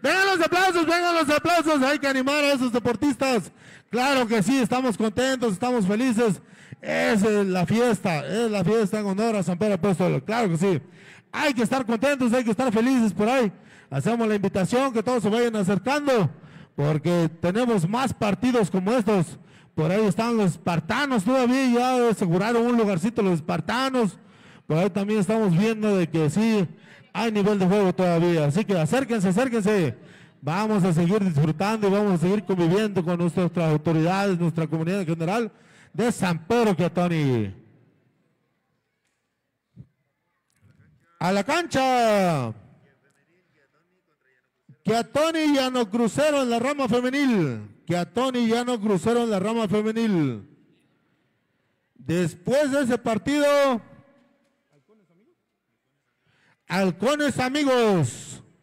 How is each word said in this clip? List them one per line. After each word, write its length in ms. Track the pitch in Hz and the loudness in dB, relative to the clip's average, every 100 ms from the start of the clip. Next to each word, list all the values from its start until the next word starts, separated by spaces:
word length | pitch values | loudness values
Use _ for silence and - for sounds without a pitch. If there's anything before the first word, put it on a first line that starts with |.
¡Vengan 240 | 262 359 392 | -2 0 2
los 180 | 381 320 | 2 0
aplausos, 400 | 349 381 349 320 | 2 2 2 0
vengan 300 | 349 349 339 | 0 2 0
los 140 | 285 | 0
aplausos! 520 | 294 320 339 311 302 | 0 2 0 2 2
Hay 160 | 262 294 | 2 0
que 80 | 277 | 0
animar 360 | 269 262 294 | 0 0 0
a 100 | 285 | 0
esos 180 | 277 247 | 0 0
deportistas. 800 | 233 226 226 294 247 269 247 156 - - - _ | -2 -2 -2 -2 -2 0 -2 -4 -18 -20 -20 _
Claro 380 | 226 262 269 233 | -2 0 0 0
que 160 | 226 | 0
sí, 160 | 180 269 | 2 2
estamos 380 | 226 247 262 196 | 2 0 -2 -2
contentos, 560 | 220 214 262 262 233 | -4 -2 -2 0 -2
estamos 320 | 185 247 254 185 | -2 -2 0 0
felices. 540 | 208 262 220 240 175 - - - - | 0 0 2 0 -2 -8 -20 -20 -16
Es, 420 | - - 254 226 | -6 -2 0 2
eh, 220 | 220 208 196 | 2 2 0
la 200 | 185 170 | 0 0
fiesta, 600 | 214 247 214 208 156 135 | 2 2 0 -2 -4 -4
es 260 | 196 233 | -4 -2
la 120 | 208 | 0
fiesta 360 | 180 226 202 214 | 0 2 0 -2
en 60 | 202 | -4
honor 320 | 190 226 214 | -2 0 0
a 60 | |
San 140 | 170 175 | -2 -2
Pedro 180 | 214 196 | 0 0
Apóstol. 460 | 202 180 180 151 | 0 2 0 0
Claro 260 | - 220 220 | -2 -2 0
que 80 | 165 | 0
sí. 240 | 196 165 - - - - _ | 0 0 -4 -20 -20 -20 _
Hay 220 | 226 294 | -4 -2
que 100 | 240 | 0
estar 220 | 226 269 220 | -2 -2 -2
contentos, 460 | 226 269 285 247 | 0 0 0 2
hay 140 | 247 226 | 0 0
que 60 | |
estar 200 | 220 254 | 0 0
felices 400 | 214 233 262 226 | 2 2 2 0
por 160 | 175 208 | 0 0
ahí. 240 | 269 220 - - - - | 2 0 -4 -20 -20 -8
Hacemos 360 | 135 156 233 226 | -4 -2 0 0
la 100 | 208 | 0
invitación 580 | 196 196 185 240 269 | -2 -2 0 0 0
que 100 | 226 | -2
todos 180 | 214 254 | -2 0
se 80 | 208 | 0
vayan 260 | 220 240 220 | 0 0 0
acercando, 720 | 185 202 247 294 285 247 156 - - - - - | 0 0 0 -2 2 2 2 -4 -20 -20 -18 -4
porque 540 | 143 156 165 175 165 165 | -2 0 0 0 0 -2
tenemos 480 | 170 196 247 220 165 | -4 0 0 0 0
más 240 | 226 262 | -2 -2
partidos 580 | - 214 190 247 247 196 | -2 -2 0 0 2 2
como 220 | 185 185 | 0 0
estos. 440 | 254 208 202 156 - - - - - | 0 2 2 0 -6 -20 -20 -14 -4
Por 160 | 156 | -2
ahí 140 | 190 214 | 2 0
están 320 | - 226 233 | 0 0 2
los 140 | 196 | 0
espartanos 760 | - - 170 - 226 285 247 180 | 0 -2 -4 -2 -4 0 0 2
todavía, 420 | 262 247 262 262 | 2 2 2 2
ya 420 | 240 247 254 240 | 2 2 2 2
aseguraron 560 | 208 190 175 208 233 240 | 0 0 0 2 0 2
un 120 | 240 | 2
lugarcito 440 | 208 190 190 240 | 2 0 -2 0
los 120 | 196 | 0
espartanos. 840 | 170 151 175 - 226 262 254 214 - - - - - _ | 0 -2 -6 -2 -2 0 0 -2 -2 -20 -20 -20 -20 _
Por 120 | 151 | 0
ahí 120 | 196 | 0
también 300 | 196 202 214 | 0 -2 0
estamos 360 | 185 226 214 165 | 0 2 2 2
viendo 400 | 220 220 214 196 | 2 0 0 0
de 120 | 165 | 0
que 200 | 160 151 | 0 0
sí 360 | 156 220 220 175 - - - - | 2 2 2 0 -6 -20 -20 -12
hay 200 | 175 226 | -4 -2
nivel 260 | 214 202 208 | 0 0 2
de 80 | 185 | 2
juego 260 | 202 190 | 4 2
todavía. 520 | 180 185 170 175 170 147 | 2 2 2 2 2 2
Así 180 | 147 | 0
que 160 | 214 190 | 0 0
acérquense, 480 | 156 254 269 233 185 | 0 0 0 0 0
acérquense. 680 | 185 262 226 196 214 151 113 - - - _ | 2 0 0 0 2 0 -4 -16 -20 -20 _
Vamos 440 | 135 175 220 214 185 | -6 -4 0 2 2
a 80 | |
seguir 280 | 165 175 214 | 2 2 2
disfrutando 680 | 196 143 151 156 196 220 202 | 0 0 0 0 -2 0 0
y 20 | |
vamos 220 | 196 208 | 2 2
a 40 | 175 | 0
seguir 280 | 175 208 202 | 0 0 -2
conviviendo 580 | 190 170 190 214 196 | 0 2 2 0 -2
con 140 | 165 175 | -2 -2
nuestras 340 | 175 160 175 175 | -2 0 -2 0
autoridades, 840 | 165 151 151 160 160 190 202 180 | 0 0 0 0 2 0 0 0
nuestra 280 | 170 165 160 | -2 -2 -4
comunidad 340 | 160 160 196 | -4 -4 -4
en 60 | 165 | -4
general 440 | 165 165 214 226 _ _ - - | -4 -2 -2 -4 _ _ -20 -16
de 180 | - 233 | -4 -2
San 340 | - 185 165 - | 0 -2 -4 -2
Pedro 260 | 233 220 | 2 2
Quiatoni. 800 | 175 175 180 175 165 143 123 101 95 - _ _ _ _ _ _ _ _ _ _ _ _ _ _ _ _ _ _ _ _ - - _ _ _ _ _ _ _ _ _ _ _ _ _ | 2 0 0 0 0 0 0 -2 -8 -20 _ _ _ _ _ _ _ _ _ _ _ _ _ _ _ _ _ _ _ _ -20 -20 _ _ _ _ _ _ _ _ _ _ _ _ _
A 120 | 170 | -2
la 120 | 196 | -2
cancha. 1120 | 202 320 339 269 262 247 233 208 185 156 117 110 - _ _ _ _ _ _ 175 180 _ 139 156 175 185 _ _ _ _ _ _ _ - | -2 -4 -2 -2 0 2 2 2 2 0 -2 -8 -18 _ _ _ _ _ _ _ _ _ _ _ _ _ _ _ _ _ _ _ _ -10
Quiatoni 680 | - 226 - 277 320 330 311 | -2 -2 -2 -2 0 0 0
Llano 360 | 285 262 254 220 | 2 0 -2 -2
Crucero 540 | 226 233 - 302 285 | 0 -2 0 0 0
en 60 | 254 | 0
la 100 | 233 | -2
rama 280 | 254 294 254 | -2 -4 -2
femenil. 840 | 240 247 269 277 220 151 113 104 - - | 0 0 0 0 0 0 -4 -12 -20 -6
Quiatoni 600 | 175 175 - 262 247 233 | -4 -4 -4 -2 0 0
Llano 320 | 226 247 240 | 0 -2 -4
Crucero 440 | 208 190 190 240 | -2 -2 0 0
en 60 | 233 | 0
la 100 | 202 | -2
rama 280 | 190 226 220 | -2 -4 -2
femenil. 800 | 208 214 220 226 185 143 113 92 _ _ _ _ _ _ _ _ _ _ _ _ _ _ | -2 -2 -2 0 0 0 -4 -12 _ _ _ _ _ _ _ _ _ _ _ _ _ _
Después 800 | _ 131 165 170 - - 262 294 | _ -4 -2 -2 -4 -2 0 2
de 120 | 277 | 0
ese 140 | 262 240 | 0 -2
partido, 480 | 240 220 - 294 285 285 277 240 - - _ _ _ _ _ _ _ 147 _ 214 190 175 247 349 _ _ _ _ _ _ _ _ _ _ _ _ _ | -2 -4 0 2 4 4 2 0 -6 -20 _ _ _ _ _ _ _ _ _ _ _ _ _ _ _ _ _ _ _ _ _ _ _ _ _ _ _
Halcones 720 | 175 190 180 208 294 294 - | -2 -2 0 -2 0 -2 -2
Amigos. 1040 | 254 277 285 254 220 190 135 - - - - _ | -4 -2 0 2 2 2 0 -4 -18 -20 -20 _